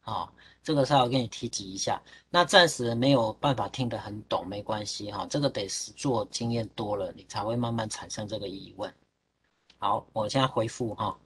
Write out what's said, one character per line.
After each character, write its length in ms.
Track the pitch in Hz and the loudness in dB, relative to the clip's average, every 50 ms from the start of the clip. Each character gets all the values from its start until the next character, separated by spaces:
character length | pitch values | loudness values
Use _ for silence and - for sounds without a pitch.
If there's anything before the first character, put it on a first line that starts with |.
啊。 280 | _ 113 107 95 82 - - - - - - _ _ | _ -8 -6 -6 -6 -8 -10 -20 -20 -20 -20 _ _
这 100 | - 156 | 0 2
个 100 | 143 131 | 2 4
稍 200 | - 147 135 123 | 6 6 4 6
微 60 | 120 | 4
跟 100 | 127 135 | 2 0
你 80 | 120 - | 0 -2
提 200 | - - - 113 | -6 -8 -8 -6
及 220 | - - 101 92 95 | -6 -8 -8 -8 -8
一 40 | |
下， 260 | 98 - 117 101 - - - - - _ _ | -4 -2 -2 -2 -4 -6 -14 -20 -20 _ _
那 160 | - 175 175 | 2 4 4
暂 240 | - - 190 175 160 | 8 8 8 8 8
时 240 | - - 123 117 117 | 4 0 -2 0 0
没 160 | 117 127 139 139 | 4 6 6 6
有 200 | 123 113 110 110 | 6 4 2 -2
办 200 | - - 143 131 | 0 0 0 2
法 140 | 113 104 95 | 2 -2 -4
听 200 | - - 131 117 | -4 -4 -4 -2
得 80 | 113 - | -4 -6
很 220 | - 101 104 107 104 | -6 -8 -10 -10 -4
懂， 200 | - 110 98 87 92 | -2 -2 -2 -2 -4
没 120 | 98 104 | -8 -8
关 240 | 104 - 107 104 104 | -6 -4 -4 -4 -4
系 280 | - - - 101 104 101 | -6 -8 -8 -8 -8 -6
哈， 120 | 101 92 87 | -6 -6 -2
这 80 | - 147 | 0 0
个 100 | 143 135 | 2 2
得 200 | - - 101 95 | 0 -2 -4 -4
实 240 | - - - - - | -6 -8 -8 -10 -12
作 340 | - - 143 123 110 104 - - | -4 -2 0 0 0 0 -2 -4
经 180 | - 117 117 | -4 -2 0
验 180 | 117 117 110 101 | 0 -2 -2 -4
多 260 | - - 110 104 104 | -6 -6 -4 -2 -2
了， 160 | 101 95 85 85 | -2 -2 -6 -6
你 120 | 104 98 _ | -12 -18 _
才 160 | - 110 104 | -8 -6 -4
会 100 | 110 117 | -2 -2
慢 180 | 120 120 117 117 | -2 -2 -2 -2
慢 160 | 113 110 107 | -2 -4 -4
产 220 | - - 98 95 | -6 -10 -10 -10
生 160 | - - 107 | -8 -8 -8
这 100 | 101 110 | -8 -8
个 120 | 101 101 95 | -8 -8 -8
疑 260 | 98 98 95 95 90 | -10 -10 -14 -16 -12
问。 160 | 98 104 92 - _ _ _ _ _ _ _ _ _ _ _ _ _ _ _ _ _ 107 | -10 -10 -10 -10 _ _ _ _ _ _ _ _ _ _ _ _ _ _ _ _ _ -2
好， 240 | 101 104 113 - - _ | 0 0 -2 -2 -6 _
我 160 | 110 107 104 | -4 -2 0
现 100 | - 135 | 2 2
在 80 | 131 | 2
恢 220 | 131 - 123 113 113 | 4 2 0 0 -2
复 260 | - - 123 113 104 | -2 -4 -4 -4 -2
哈。 240 | - 110 101 - - _ | -2 -4 -4 -4 -6 _